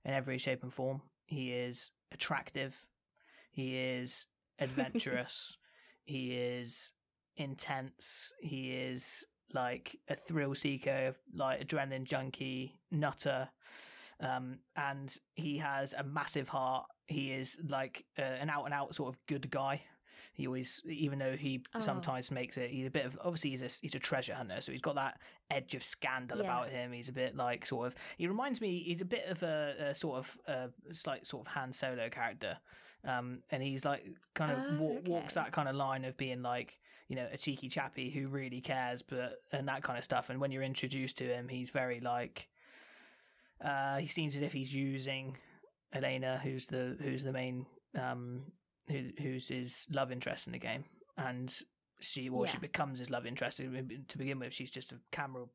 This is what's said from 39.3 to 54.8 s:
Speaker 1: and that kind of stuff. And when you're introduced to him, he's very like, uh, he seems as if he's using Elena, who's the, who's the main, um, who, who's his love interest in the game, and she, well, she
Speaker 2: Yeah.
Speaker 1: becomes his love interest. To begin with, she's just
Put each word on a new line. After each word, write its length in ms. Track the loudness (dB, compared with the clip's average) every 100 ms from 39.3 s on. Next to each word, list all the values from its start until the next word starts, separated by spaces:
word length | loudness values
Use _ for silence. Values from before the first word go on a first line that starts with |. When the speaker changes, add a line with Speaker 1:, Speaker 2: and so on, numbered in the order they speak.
| -6 _
Speaker 1:
and 160 | -2 0
that 160 | 0
kind 160 | 0 0
of 40 |
stuff. 260 | 2 2 2
And 100 | 0
when 100 | 0
you're 120 | 2
introduced 540 | 0 0 0 0 0 0
to 60 |
him, 220 | 0 0 0
he's 220 | -4 0
very 300 | 0 2 0
like, 480 | 0 0 0 -8 -14 _ -20 -20 -20 -20 -20 -20 -20 _ _ _
uh, 360 | 0 2 2 2
he 80 | 2
seems 280 | 0 0
as 60 | 2
if 120 | 0
he's 220 | 0 0
using 600 | 0 2 0 -2 -2 -4 -10 -16 -20 -20 _ _
Elena, 460 | -2 0 2 2 0
who's 240 | 0 -2 -2
the, 300 | 0 0 -2
who's 240 | -2 0
the 80 | 0
main, 340 | 0 0 -2 -6 -14 _ -2
um, 440 | -2 -2 -4 -6 -8 -16 _ _ -4
who, 240 | -2 -2 -2
who's 260 | -2 -2 -2
his 380 | -2 0 -2 2
love 200 | 2 2
interest 360 | 0 -2 0 -2
in 60 |
the 60 | -2
game, 240 | -2 -4 -6 -16 -12 -4
and 440 | -2 -2 -2 -2 -4 _ _ _
she, 280 | 0 2 2
well, 160 | 2
she 100 | 4
Speaker 2:
Yeah. 40 | 2
Speaker 1:
becomes 380 | 0 0 0 0
his 100 | -2
love 160 | -2
interest. 320 | -2 -2 0 0
To 600 | -2 -4 -4 -6 -8 -4
begin 220 | -2 -2
with, 140 | -4
she's 180 | -4 -4
just 200 | -6